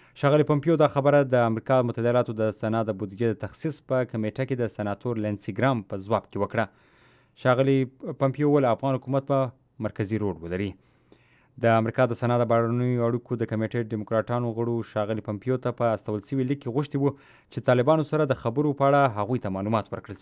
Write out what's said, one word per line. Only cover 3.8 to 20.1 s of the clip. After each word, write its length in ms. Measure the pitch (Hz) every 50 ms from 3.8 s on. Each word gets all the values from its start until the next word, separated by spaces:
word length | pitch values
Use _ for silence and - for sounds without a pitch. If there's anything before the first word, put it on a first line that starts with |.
| - -
په 180 | 131 127 127 123
کمیټه 340 | - 113 107 107 - - 131 123
کې 80 | 135 123
د 100 | 120 107 -
سناتور 480 | - 107 104 101 - - 123 120 113 104
لینسي 260 | 107 104 98 - - 95 98
ګرام 240 | 113 135 135 117 95 -
په 80 | - 98 95
ځواب 180 | 101 113 101 - -
کې 60 | - 107
وکړه. 240 | 101 95 - 110 110 - _ _ _ _ _ _ _ _ _ _ _ _ _ -
ښاغلي 360 | - 131 127 120 135 135 135 135 131 120 - - - 190 147 - 139
پمپیو 260 | 135 131 - 147 147
وویل، 160 | 143 147 139 123
افغان 260 | 113 - - 139 135 127
حکومت 320 | - 123 131 139 135 -
به 160 | 143 135 135 123 - _ _ _ _ - 107
مرکزي 320 | 104 - - 110 95 110 107 104
رول 180 | 101 87 78
ولري. 260 | 80 85 87 92 104 98 90 - _ _ _ _ _ _ _ _ _ _ _ _ _ _ _ - -
د 140 | 117 113 113
امریکا 260 | 110 113 - - 127 120
د 80 | 117 -
سنا 140 | - 117 120 120
د 80 | 120 110
بهرنیو 540 | 117 117 117 113 117 120 123 123 123 123 117
اړیکو 320 | 117 120 120 120 - 127 113
د 80 | 117 110
کمیټې 380 | 113 107 110 107 - 120 117 107
ډیموکراټانو 600 | 117 107 104 - 113 110 104 - 120 120 120 117 110 110
غړو 180 | 117 120 117 117 110 -
ښاغلي 340 | - 110 104 101 113 110 107 -
پمپیو 300 | 107 101 - 123 131 127 127 123
ته 100 | 117 -
په 140 | 120 117 110 101
استول 260 | - - 110 104 101 -
سوي 160 | 139 135 131 127
لیک 100 | 143 139 -
کې 100 | 127 113
غوښتي 220 | 131 151 - - 139 139
وو 80 | 143 139 - - - - - _ _
چې 160 | - - 110 -
طالبانو 380 | 127 123 123 135 160 156 151 -
سره 160 | - 151 151 135
د 80 | 131 -
خبرو 320 | - 120 113 135 147 151 139 143
په 80 | 139 139
اړه 120 | 143 143 139 135 107 104
هغوی 200 | 104 98 127 120 -
ته 80 | 104 95 95
معلومات 360 | 98 104 113 110 98 - -
ورکړل 240 | 117 - -